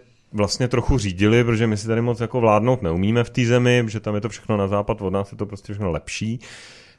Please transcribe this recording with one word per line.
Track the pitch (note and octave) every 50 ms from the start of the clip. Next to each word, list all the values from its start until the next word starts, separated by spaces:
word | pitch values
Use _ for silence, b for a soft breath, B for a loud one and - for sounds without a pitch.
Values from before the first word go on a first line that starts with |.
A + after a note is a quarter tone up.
| - _ _ _ _ _
vlastně | - G#2 G#2 F#2+ - - C3 A#2+
trochu | - A#2+ - - - B2+
řídili, | G#2 G2 F2 F2+ G2+ G#2+ A#2 A#2+ A#2+
protože | A#2 A#2 G#2+ A#2
my | A2+ G#2+
si | G2+ G#2
tady | A2+ A2+ A2+
moc | A#2 A#2+ A#2 G#2+
jako | A#2 A2 - B2+
vládnout | A2+ A2 G#2 G#2 A2+ B2+ B2+ B2
neumíme | - E2 D#2+ F2+ G2 G#2 A#2 A#2+ A2+
v | -
té | - C3 B2
zemi, | A#2 B2 B2 B2 B2 B2 B2 A#2 A2
že | G#2 G#2+
tam | - G#2+ G#2
je | G#2
to | G#2+ A2+
všechno | - - - - A2
na | G2+ G2 F#2+
západ, | G2+ G2+ G2+ - A2 -
od | G2+ F#2
nás | F#2+ G2 G2 -
je | A2+ A2
to | G#2+
prostě | G2 G2+ - - -
všechno | G#2 G2+ G#2 F2+
lepší. | D#2+ D2+ - - - - G#2+ A2 A2+ - B B B B B B B B B B B